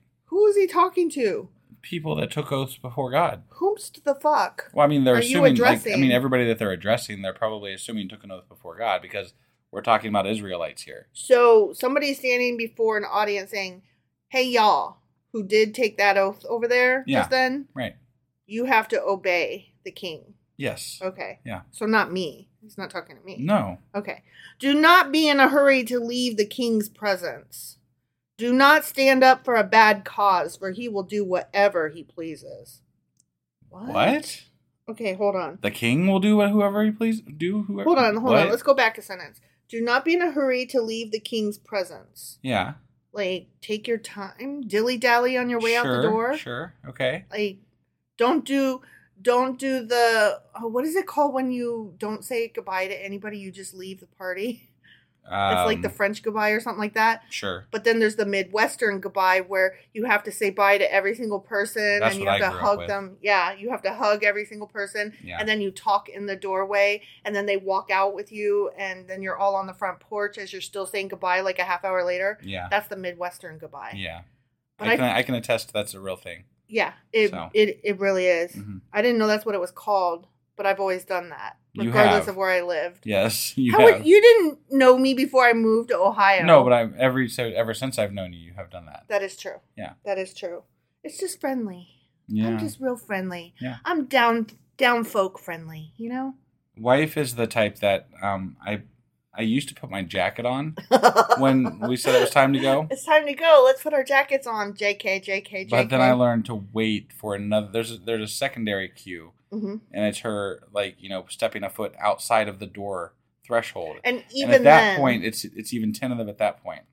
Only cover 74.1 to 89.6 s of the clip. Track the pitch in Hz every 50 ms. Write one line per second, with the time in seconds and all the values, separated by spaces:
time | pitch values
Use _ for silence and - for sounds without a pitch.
74.1 | 82 87 87 _ _ _ _ _ _ _ _ _ _ - 214 220 233 - 131 123
75.1 | 95 113 127 - 127 117 110 - 120 113 - - - 107 101 - - 95 95 95
76.1 | 92 90 - 92 85 85 95 _ _ _ _ - 214 220 185 - - _ _ _
77.1 | - 226 214 202 - 185 165 - - 214 214 208 - - - 208 202 185 196 196
78.1 | 190 185 180 180 175 165 170 175 - 104 101 104 98 92 - _ - 208 214 247
79.1 | 240 226 214 214 214 214 214 226 202 196 175 180 - - - 214 208 196 185 175
80.1 | 170 170 190 _ _ _ _ _ _ - 202 196 196 196 196 190 185 185 180 -
81.1 | 190 180 175 175 151 131 101 107 - _ _ _ - - 110 117 120 214 208 208
82.1 | - - - - 190 190 190 185 185 180 175 175 175 156 151 175 175 _ - 110
83.1 | 104 95 101 113 110 - - - - - 131 123 110 427 427 466 - - - 302
84.1 | 359 415 415 480 466 453 359 311 285 - _ - 269 269 262 254 254 254 262 269
85.1 | 269 247 262 254 - 262 254 240 233 226 226 220 220 226 233 - 226 170 185 196
86.1 | 214 214 202 196 196 185 170 175 165 147 127 123 120 120 117 113 - - 127 131
87.1 | 127 131 127 113 - - 123 117 110 113 117 113 110 - - 131 - - 107 101
88.1 | 98 101 95 90 87 85 82 85 90 101 92 85 - 87 85 78 73 - - -
89.1 | 214 202 196 190 - - - 190 - -